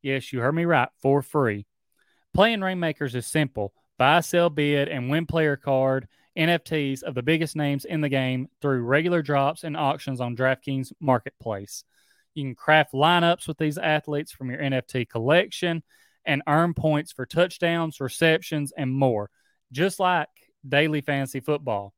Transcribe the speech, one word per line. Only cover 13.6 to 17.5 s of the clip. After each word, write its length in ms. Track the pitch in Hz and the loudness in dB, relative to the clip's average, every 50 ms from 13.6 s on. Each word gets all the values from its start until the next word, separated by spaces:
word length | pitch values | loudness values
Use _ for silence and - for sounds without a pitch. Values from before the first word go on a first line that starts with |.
| 160 156 143 160 | -2 -2 -2 -2
athletes 520 | - 160 151 151 - 151 147 143 151 - | -2 0 0 0 -2 -4 -6 -6 -6 -8
from 200 | - _ 131 123 | -14 _ -10 -10
your 100 | 123 147 | -8 -4
N 120 | 147 135 135 | -4 -2 -2
F 120 | 131 - | -2 -4
T 200 | - - 127 120 | -4 -6 -6 -6
collection 760 | _ - 117 113 131 151 175 202 - - - - 175 165 160 - _ _ _ _ _ _ _ _ | _ -6 -4 2 4 4 4 4 0 -6 -4 -4 -4 -4 -4 -8 _ _ _ _ _ _ _ _
and 200 | - 147 143 - | -2 -2 -2 0
earn 280 | 156 147 156 170 175 160 | 2 2 2 2 2 0
points 360 | - - 156 151 147 147 - | 0 0 0 0 0 -2 -6
for 140 | - - 127 | -10 -12 -12
touchdowns, 760 | - - 165 180 185 | -4 0 0 0 0